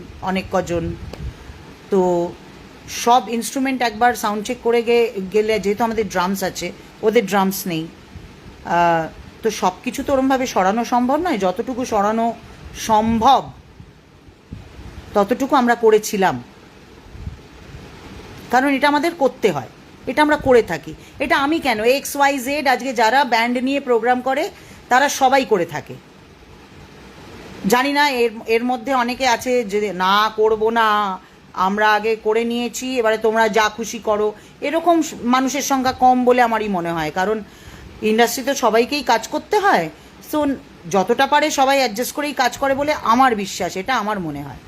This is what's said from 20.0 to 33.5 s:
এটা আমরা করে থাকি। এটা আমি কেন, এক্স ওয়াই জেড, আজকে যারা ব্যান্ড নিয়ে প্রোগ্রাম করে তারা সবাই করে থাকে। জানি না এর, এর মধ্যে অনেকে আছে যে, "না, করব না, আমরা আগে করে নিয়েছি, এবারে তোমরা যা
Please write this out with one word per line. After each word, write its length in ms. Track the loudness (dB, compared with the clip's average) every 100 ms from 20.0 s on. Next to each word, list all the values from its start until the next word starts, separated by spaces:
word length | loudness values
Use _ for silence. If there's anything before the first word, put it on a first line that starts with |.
| -4
এটা 160 | 0
আমরা 140 | 2 2
করে 260 | 4 4
থাকি। 320 | 4 -6 -10 -18 -20 -8
এটা 180 | -2 0
আমি 240 | 0 0
কেন, 240 | -2 0
এক্স 320 | 2 0 -2 0
ওয়াই 220 | 0 0
জেড, 280 | -4 -2 0
আজকে 280 | 0 -2
যারা 300 | 0 2 4
ব্যান্ড 340 | 2 0 0 -2
নিয়ে 220 | -2 -2
প্রোগ্রাম 400 | 0 2 2 0
করে 300 | 0 -2 -4 -8 -20 -20 2
তারা 200 | 4 4
সবাই 360 | 2 4 4
করে 220 | 2 0 0
থাকে। 280 | -6 -10 -18 -20 -20 -20 -20 -20 -20 -20 -20 -20 -20 -20 -20 -20 -20 -18 -6 0
জানি 260 | 2 2
না 180 | 2 2
এর, 200 | 2 -2 -2 -2
এর 180 | 0
মধ্যে 300 | 0 -4 -2
অনেকে 320 | -2 -2 -2 0
আছে 380 | 0 0 0
যে, 280 | 0 -2 -2
"না, 400 | -2 2 2 2 2
করব 340 | 2 2 0
না, 480 | 2 2 2 0 -6 -12 -20 -14
আমরা 400 | -2 -2 2 2
আগে 240 | 2 0 -2
করে 280 | 0 0
নিয়েছি, 540 | 0 -4 -6 -8 -4 0
এবারে 200 | 0 2
তোমরা 300 | 0 2
যা 200 | 2